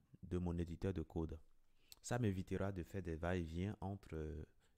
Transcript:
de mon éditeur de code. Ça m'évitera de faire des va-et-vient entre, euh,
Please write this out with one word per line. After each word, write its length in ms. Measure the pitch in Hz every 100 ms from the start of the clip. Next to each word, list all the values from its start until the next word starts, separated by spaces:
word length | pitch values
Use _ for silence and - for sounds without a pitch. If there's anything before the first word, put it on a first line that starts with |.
| - -
de 160 | - 90
mon 180 | 87 85
éditeur 340 | 85 82 98
de 80 | 87
code. 380 | 80 85 80 76 - - - - - -
Ça 160 | - 123
m'évitera 520 | 113 95 92 92 98
de 120 | 98
faire 180 | 78 98
des 140 | 85 80
va-et-vient 600 | 85 90 82 85 98 107
entre, 320 | 95 101 -
euh, 320 | 80 78 78 80 - _